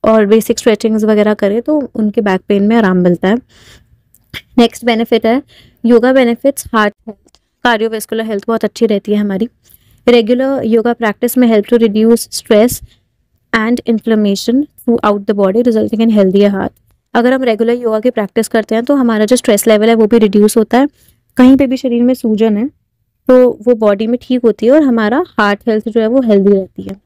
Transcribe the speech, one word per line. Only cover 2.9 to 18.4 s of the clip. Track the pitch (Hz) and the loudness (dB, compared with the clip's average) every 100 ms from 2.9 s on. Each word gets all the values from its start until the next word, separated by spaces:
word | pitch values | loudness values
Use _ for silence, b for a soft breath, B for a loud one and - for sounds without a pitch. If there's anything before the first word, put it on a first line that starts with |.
| 185 | 2
मिलता | 180 175 185 | 0 0 0
है। | 233 _ b b b b _ _ _ _ - _ - | -2 _ b b b b _ _ _ _ -20 _ 0
Next | 233 - 233 | 0 0 -4
benefit | 226 226 226 220 | -4 -2 -2 0
है | 247 - b b b 226 | -2 -4 b b b 2
yoga | 233 247 | 2 4
benefits | 262 247 233 277 277 - | 2 0 0 -4 -4 -6
heart | 226 208 _ - | -2 -2 _ -20
health, | 208 _ _ _ _ | -20 _ _ _ _
Cardiovascular | 247 226 220 220 - 220 226 | -2 -2 -2 -6 -8 -6 -6
health | 208 - | -6 -4
बहुत | 226 | -4
अच्छी | 220 - 226 | -4 -2 -2
रहती | 202 - | -2 -2
है | 208 | -2
हमारी। | 208 190 226 _ b b b b - | -2 -4 -6 _ b b b b 0
Regular | 240 214 247 262 269 - | 2 2 -2 -2 -4 -2
yoga | 226 220 233 | 0 0 -2
practice | 226 202 247 254 | -4 -4 -4 0
may | 247 220 | 2 2
help | 202 | 0
to | 240 226 | 0 2
reduce | 208 220 233 - - | 2 2 0 -2 -14
stress | - 214 240 - - b _ _ _ _ _ 226 | 0 2 2 -2 -14 b _ _ _ _ _ -4
and | 220 240 | -2 -4
inflammation | - 220 233 220 208 196 - 247 | -2 -4 -2 0 0 -2 -2 -2
throughout | 302 _ - 233 208 208 | -4 _ -4 -2 0 -2
the | 202 | -4
body, | 208 196 208 | -2 0 2
resulting | 247 220 214 214 | 0 0 -2 -2
in | 226 | 0
healthier | 214 190 196 202 | 2 2 2 2
heart। | 196 - _ _ _ _ | 0 -6 _ _ _ _
अगर | - 240 | -2 0
हम | 262 | 0
regular | 254 214 226 | -2 -2 -2
yoga | 240 240 220 | -2 -2 -2
की | 233 | -2
practice | 240 202 - | -4 -4 -4